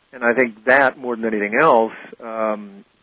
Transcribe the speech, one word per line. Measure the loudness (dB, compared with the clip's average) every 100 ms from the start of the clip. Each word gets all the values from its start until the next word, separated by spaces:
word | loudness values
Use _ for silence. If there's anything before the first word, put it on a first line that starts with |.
| _
And | -4
I | 0
think | 2 0 -2 2
that, | 4 4 0
more | -8 -6
than | -4
anything | -2 -2 2
else, | 4 4 2 -4 -18 -18
um, | -12 -6 -4 -6 -10 -20 -20 _